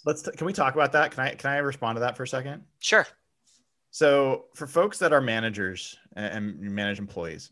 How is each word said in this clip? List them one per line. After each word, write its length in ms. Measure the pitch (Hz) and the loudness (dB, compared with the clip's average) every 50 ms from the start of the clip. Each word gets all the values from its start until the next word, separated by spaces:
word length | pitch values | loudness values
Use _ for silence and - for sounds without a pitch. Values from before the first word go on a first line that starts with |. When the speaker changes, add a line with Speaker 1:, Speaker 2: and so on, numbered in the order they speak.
| - | 0
Speaker 1:
Let's 160 | 151 156 151 - | -2 -2 -2 -4
t-, 80 | 175 - | -10 -8
can 140 | - 160 | -6 -4
we 60 | 185 196 | -4 0
talk 220 | - 143 135 131 | 0 0 2 2
about 180 | 156 147 135 143 | 2 2 4 4
that? 200 | 151 156 - - | 4 2 2 0
Can 120 | 131 131 | -2 -4
I, 100 | 135 - | -4 -4
can 160 | - - 139 | -4 -4 -2
I 60 | 143 143 | 0 0
respond 380 | 143 139 135 - 123 113 113 | 0 -2 -4 -2 -2 -2 -2
to 40 | 117 | 0
that 160 | 120 123 120 - | -2 -2 -2 -4
for 40 | 131 | -6
a 60 | 127 | -6
second? 340 | - 131 127 139 147 - - _ _ _ | -6 -6 -6 -6 -10 -14 -16 _ _ _
Speaker 2:
Sure. 260 | - - 214 214 - - - _ _ _ _ _ _ _ _ _ _ _ _ _ _ _ | -2 2 4 4 4 2 -4 _ _ _ _ _ _ _ _ _ _ _ _ _ _ _
Speaker 1:
So 540 | - - 156 143 139 139 139 135 127 131 - - - | -2 2 4 6 6 6 4 4 2 -2 -4 -8 -14
for 120 | - 135 | -14 -10
folks 320 | - - 165 185 208 202 - | -2 2 2 2 2 2 0
that 140 | 185 160 151 | 2 4 6
are 80 | 139 131 | 6 4
managers 720 | 120 113 113 113 113 104 104 98 92 92 92 - - - - _ _ - | 4 0 0 0 -2 -2 -2 -4 -4 -6 -8 -12 -14 -16 -20 _ _ -10
and, 440 | 104 104 98 90 110 104 104 95 - | -8 -6 -6 -6 -6 -6 -6 -8 -8
and 140 | 98 104 101 | -10 -8 -4
manage 240 | 104 101 101 101 95 | -4 -2 -2 -4 -4
employees, 520 | 101 101 - 95 85 80 80 - - - | -8 -10 -8 -8 -8 -8 -8 -12 -16 -20